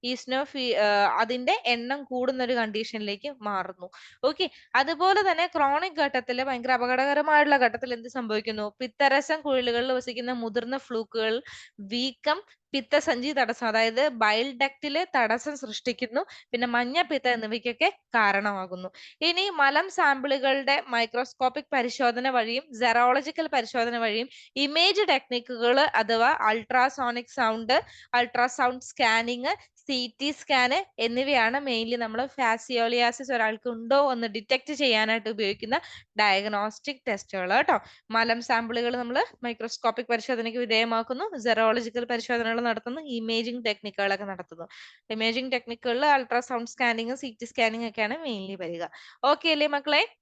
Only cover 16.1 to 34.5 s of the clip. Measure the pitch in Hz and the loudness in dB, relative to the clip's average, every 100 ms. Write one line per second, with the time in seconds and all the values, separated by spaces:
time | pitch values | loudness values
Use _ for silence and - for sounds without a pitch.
16.1 | 240 370 - _ 240 240 240 247 302 359 | -4 -6 -12 _ -4 0 0 0 -2 0
17.1 | 285 247 240 220 226 240 233 349 - _ | 0 0 0 -2 -6 -6 0 0 0 _
18.1 | 233 208 196 208 202 185 180 185 - - | 2 4 2 0 -4 -8 -10 -12 -14 -20
19.1 | _ 320 349 392 339 277 294 381 370 311 | _ -2 0 -2 2 4 4 0 2 2
20.1 | 269 277 269 269 269 269 277 285 240 226 | 2 0 0 2 0 2 0 0 -2 0
21.1 | 247 254 - 254 269 285 277 240 - 247 | -2 -4 -2 -2 -2 -4 -2 -2 0 0
22.1 | 233 262 254 220 240 311 233 240 233 247 | 2 0 0 0 -4 -6 -2 2 4 4
23.1 | 262 285 330 320 277 226 247 233 240 226 | 4 0 -4 -2 -2 -2 -2 -2 0 -2
24.1 | 214 262 - - - 285 302 359 392 415 | -2 -6 -12 -12 -4 0 4 2 4 2
25.1 | 320 - 247 240 240 240 262 294 - 214 | 2 0 -6 -6 -2 2 4 4 2 2
26.1 | 226 240 247 214 220 220 262 262 277 247 | 4 4 4 2 0 0 2 2 2 -4
27.1 | 240 240 - 226 220 220 277 - - - | -4 -8 -2 0 0 2 0 0 -18 -2
28.1 | 247 240 240 247 254 254 254 - - 240 | 0 0 2 0 2 0 0 -12 0 2
29.1 | 226 233 240 262 - - _ - 262 247 | 2 0 -4 -4 -4 -8 _ -6 -4 -4
30.1 | _ 277 294 - 277 247 294 392 - 226 | _ -6 -6 0 2 4 2 -2 -4 -2
31.1 | 233 269 269 226 269 277 233 226 240 226 | -2 0 2 2 0 -2 -4 -2 -4 -4
32.1 | 220 262 - 240 226 - 247 233 240 240 | -4 -6 -2 0 0 -2 0 0 2 0
33.1 | 240 262 240 220 220 247 233 226 277 285 | -2 -4 0 0 -2 -8 -8 2 4 4
34.1 | 247 233 208 208 | 0 -4 -6 -2